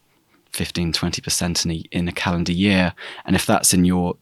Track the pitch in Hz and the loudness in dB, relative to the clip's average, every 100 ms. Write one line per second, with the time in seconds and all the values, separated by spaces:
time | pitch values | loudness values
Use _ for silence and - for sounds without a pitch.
0 | _ _ _ _ _ - 87 - 85 78 | _ _ _ _ _ -6 -4 -2 -2 -2
1 | 90 - - - 90 82 87 82 - 87 | -2 -4 -4 -2 -2 -2 -2 -4 -4 -4
2 | 87 - 98 87 85 87 101 95 90 - | -4 -2 -2 0 0 2 2 2 2 -2
3 | - - - 95 - 107 - 92 90 90 | -12 -12 -2 0 2 2 4 4 4 4
4 | 87 - | 0 -2